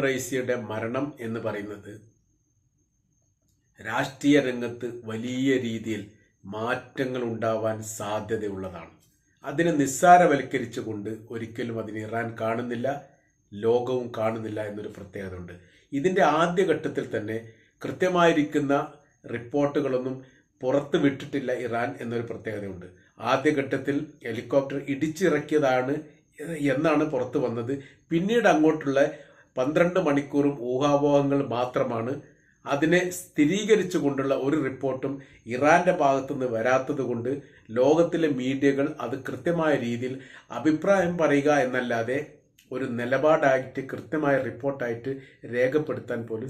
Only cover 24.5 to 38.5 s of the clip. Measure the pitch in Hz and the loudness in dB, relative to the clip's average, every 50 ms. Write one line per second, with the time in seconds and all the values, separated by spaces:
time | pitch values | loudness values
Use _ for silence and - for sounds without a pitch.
24.5 | - 139 135 139 139 139 - 143 139 135 156 160 156 - 190 170 147 147 147 - | 2 2 2 0 -2 -6 -6 -6 -4 -2 -2 -4 -2 0 0 2 2 0 0 0
25.5 | 156 151 147 131 127 127 127 131 143 156 - - - _ _ _ _ - 147 165 | 2 2 4 4 4 2 2 0 -2 -4 -6 -10 -18 _ _ _ _ -14 -10 -8
26.5 | 170 151 143 139 131 135 156 165 151 147 156 151 147 127 107 - - 147 127 117 | -6 -2 0 0 2 2 2 4 4 4 2 2 0 -2 -2 -2 -2 -2 -2 -2
27.5 | 113 117 117 117 143 139 - - - _ _ - 165 170 175 202 233 240 220 202 | -2 -4 -4 -4 -6 -6 -8 -12 -20 _ _ -2 -2 0 0 2 2 4 4 6
28.5 | 165 156 156 156 151 151 - 143 135 135 143 156 - - - - - - _ _ | 6 6 6 4 4 2 0 0 2 4 4 2 0 -4 -14 -20 -20 -20 _ _
29.5 | _ 127 127 139 156 135 - 180 180 185 170 151 143 139 139 - - 143 143 143 | _ -2 0 2 4 4 4 4 2 2 2 2 2 0 0 0 0 2 2 2
30.5 | 139 - 117 123 127 127 143 147 143 139 143 147 143 143 139 139 139 139 135 120 | 0 -2 -4 -4 -2 0 2 4 4 4 4 4 4 4 4 4 2 0 0 0
31.5 | 113 117 127 127 - 143 131 120 120 113 113 120 143 - - - _ _ _ _ | -2 -2 -2 -2 0 0 0 0 -2 -4 -4 -4 -6 -8 -10 -14 _ _ _ _
32.5 | _ _ - 127 139 139 156 160 170 180 185 180 - - - - _ - 147 147 | _ _ -6 -4 -2 0 2 4 4 4 2 0 -4 -8 -12 -4 _ 2 4 4
33.5 | 180 208 214 202 220 - 185 180 - 165 139 143 135 131 135 135 135 123 127 139 | 4 2 4 4 4 4 4 2 -2 0 0 0 0 0 0 0 0 0 0 0
34.5 | 143 156 135 131 131 - - 135 131 - - 139 139 139 - - - - - 113 | 0 0 0 -2 -4 -4 -4 -4 -4 -4 -4 -6 -6 -8 -12 -18 -20 -18 -10 -8
35.5 | 117 123 139 147 165 175 175 180 170 151 147 139 139 139 135 - 147 131 127 123 | -4 2 4 6 6 6 6 4 4 4 4 4 4 2 0 -2 -4 -4 -2 -2
36.5 | 113 110 113 127 131 131 131 - 143 135 127 120 120 117 117 123 139 147 - - | -2 0 2 2 2 2 2 0 -2 -2 -2 -2 -2 -4 -2 -4 -4 -6 -8 -12
37.5 | - - _ - 110 120 127 139 156 165 170 170 170 165 160 151 139 127 123 127 | -20 -20 _ -4 0 4 6 6 6 6 4 4 2 2 2 2 0 0 -2 -2